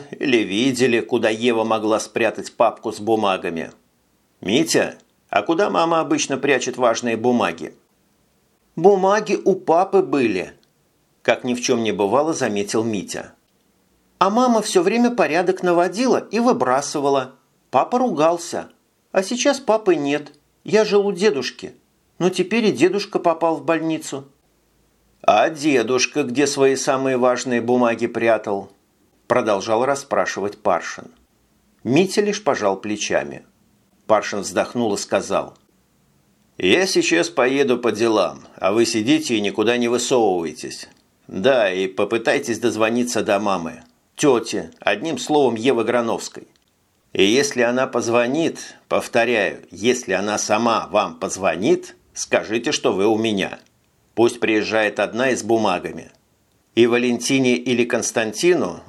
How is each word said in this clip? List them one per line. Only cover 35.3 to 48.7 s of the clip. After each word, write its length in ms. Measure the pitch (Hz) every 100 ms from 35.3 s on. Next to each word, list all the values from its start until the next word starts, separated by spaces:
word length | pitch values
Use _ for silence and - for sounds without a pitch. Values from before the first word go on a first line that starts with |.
| 87 71 - _ _ _ _ _ _ _ _ _ -
"Я 300 | 90 156 190
сейчас 420 | 175 165 170 170
поеду 480 | - 127 139 127 123
по 140 | 117
делам, 560 | 101 113 107 82 69 - -
а 160 | 95
вы 160 | 110 113
сидите 480 | 113 110 156 - 107
и 60 |
никуда 360 | 101 104 107 123
не 100 | 120
высовывайтесь. 1000 | 120 - 131 104 90 80 - 67 - - _ _ _ -
Да, 420 | 92 117 127 98
и 160 | 92 95
попытайтесь 720 | - 101 113 143 117 120 104
дозвониться 640 | 117 104 110 120 123 110
до 180 | 98 101
мамы, 440 | 104 92 80 - - _ _ -
тети, 560 | 147 117 - 101 82 -
одним 400 | - 104 160 127
словом, 340 | - 147 127
Евы 300 | 113 127 117
Грановской. 640 | 110 120 113 90 - - - _ _ _ _ _ _
И 100 | 92
если 380 | 98 127 135 123
она 240 | 117 127 131
позвонит, 920 | 120 110 120 120 151 147 - -